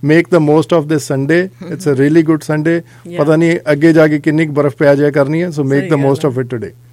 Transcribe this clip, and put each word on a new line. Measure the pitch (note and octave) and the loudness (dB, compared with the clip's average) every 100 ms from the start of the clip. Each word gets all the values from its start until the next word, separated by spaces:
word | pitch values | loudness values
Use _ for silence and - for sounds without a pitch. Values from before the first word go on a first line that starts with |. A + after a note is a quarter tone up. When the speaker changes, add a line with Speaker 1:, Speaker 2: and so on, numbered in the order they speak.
| C#3+ | 2
Speaker 1:
make | D#3 E3 F3 | 2 2 0
the | D3+ | 2
most | D3+ D3+ F3 | 0 2 -2
of | D3+ | 0
this | D#3 | -4
Sunday। | C3+ C#3 C#3 E3 F#3 - F3 | -4 -6 0 0 -2 -8 -14
It's | E3 F3+ | -8 -4
a | |
really | C3 C#3 D#3+ | 0 2 2
good | D#3 D#3+ | 2 -2
Sunday। | - D3+ D#3 E3+ | -2 -4 0 -2
Speaker 2:
Yeah। | E3 - - F3 | -4 -20 -14 -4
Speaker 1:
ਪਤਾ | F3 D#3 | 0 2
ਨਹੀਂ | E3 E3 - | 2 0 -2
ਅੱਗੇ | D3 E3 | 2 4
ਜਾ | D#3+ D#3 | 4 4
ਕੇ | D3+ | 2
ਕਿੰਨੀ | D3 D3+ D#3+ | -2 -2 -2
ਕੁ | |
ਬਰਫ਼ | C#3+ D3 - | 0 -2 0
ਪੈ | D3 | 2
ਜਾਇਆ | C#3+ D3 | 2 2
ਕਰਨੀ | D3 C#3 D#3+ | 0 0 -2
ਹੈ। | F3+ | -4
So | |
make | D3+ C3+ | -4 -2
Speaker 2:
ਸਹੀ | C#3 C#3+ | -2 0
Speaker 1:
the | D3+ | 0
Speaker 2:
ਗੱਲ | C#3 | 0
Speaker 1:
most | C#3 | 0
Speaker 2:
ਹੈ। | D#3 | -2
Speaker 1:
of | B2 | -4
it | B2 | -6
today। | B2 G#2 - _ | -8 -10 -16 _